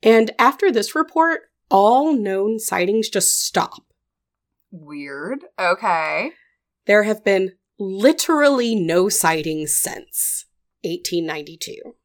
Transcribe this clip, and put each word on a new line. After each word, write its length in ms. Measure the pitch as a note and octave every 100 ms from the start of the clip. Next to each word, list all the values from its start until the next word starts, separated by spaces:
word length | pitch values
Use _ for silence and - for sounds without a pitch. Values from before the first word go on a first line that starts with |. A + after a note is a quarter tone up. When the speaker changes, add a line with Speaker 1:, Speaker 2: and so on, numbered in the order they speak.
Speaker 1:
And 260 | A3+ A3+ A3+ -
after 320 | A#3+ C#4+ G4
this 240 | A#3 -
report, 460 | D#4 D#4+ E4 E4 D#4+ _ _ _
all 420 | G3 G#3 B3 D4+
known 460 | C#4+ G3 F#3+ G3+ A3
sightings 500 | - F#3+ F3+ G#3+ G#3+
just 340 | G3 F3+ -
stop. 420 | - - E3+ - _ _ _ _ _ _ _ _ _
Speaker 2:
Weird. 760 | F3+ D3 D3 C#3+ C#3 E3+ C#4 - -
Okay. 720 | F3+ F#3 A3 E3 D#3 D#3 B3 - _ _ _ _ -
Speaker 1:
There 180 | G#3
have 200 | G#3 G#3+
been 280 | G#3 F#3+ F#3+ _ _ _
literally 960 | G3 F#3+ A#3 E4 - D#4 C#4+ C4+ A#3+ A3+
no 320 | E3 E3+ F#3+
sightings 680 | G3+ E3 D#3+ D#3 D#3 D3+
since 680 | - - - - - - - - _ _ _
eighteen 420 | - F3 - F3 D#3+
ninety-two. 720 | D3+ D3 D#3+ - - - -